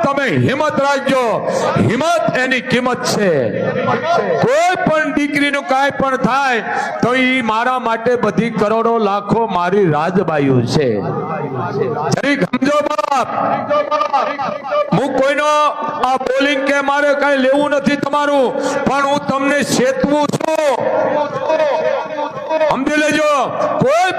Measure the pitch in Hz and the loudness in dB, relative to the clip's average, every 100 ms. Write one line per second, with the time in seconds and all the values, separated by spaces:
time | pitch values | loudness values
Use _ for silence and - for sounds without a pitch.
0 | 330 277 269 135 123 269 302 302 277 277 | 0 0 0 2 0 0 0 0 0 0
1 | 262 262 240 185 - - - - - 240 | 0 0 0 -2 -2 -2 0 0 0 2
2 | 320 339 - - 254 254 247 240 247 247 | 0 0 0 0 0 -2 0 0 0 -2
3 | - - 202 147 113 90 - - 240 247 | -2 0 2 2 0 -2 -2 -2 -2 -2
4 | 320 349 202 160 226 285 349 370 370 311 | 0 0 0 0 2 2 2 2 0 0
5 | 302 269 285 294 285 285 262 262 277 269 | 0 0 0 0 0 0 0 2 2 0
6 | 269 262 269 269 277 233 190 - - - | 0 0 0 2 2 0 -2 -4 -4 -2
7 | 220 262 254 262 226 220 247 254 233 226 | 0 2 2 2 0 0 0 0 0 -2
8 | 240 247 214 196 233 220 208 226 226 233 | 0 0 0 0 0 0 0 2 2 2
9 | 202 202 - 220 226 180 175 196 185 147 | 2 0 0 0 0 0 0 2 2 2
10 | 165 185 175 156 139 131 117 156 135 104 | 0 0 2 2 2 2 2 2 2 0
11 | - 151 156 156 143 131 120 - - - | -2 -4 -6 -6 -6 -6 -4 -2 -2 -2
12 | 160 - 262 285 - 247 277 294 294 302 | -2 -2 0 0 0 0 0 0 0 -2
13 | 294 269 220 - - - - 294 285 302 | -2 0 -2 -2 -2 -2 -2 -2 0 -2
14 | 294 285 302 285 262 - 262 294 294 - | 0 -2 -2 -4 -6 -8 -4 -2 0 0
15 | 277 269 269 285 302 302 294 294 294 - | 0 0 0 2 2 2 2 0 -6 -2
16 | 247 262 262 262 277 277 269 285 277 285 | -2 0 0 0 0 0 0 0 0 0
17 | 285 277 285 277 262 285 294 285 277 285 | 2 2 2 2 2 2 2 0 0 -2
18 | 285 294 285 285 240 262 277 277 - 269 | 0 0 2 2 2 0 -4 -2 0 0
19 | 277 285 285 269 277 285 247 - 247 262 | 0 0 -2 -2 0 0 0 2 0 0
20 | 277 294 285 - 320 311 302 - - - | 0 0 0 -2 -2 0 2 0 0 0
21 | 269 294 285 254 294 311 302 247 - 269 | 0 0 -2 -4 -2 0 2 0 0 -2
22 | 302 302 294 294 - 311 311 247 269 302 | -4 -6 -6 -6 -4 0 0 0 0 0
23 | 302 302 302 285 196 - - - - 330 | 2 2 2 2 0 -2 -2 0 2 2
24 | 370 | 2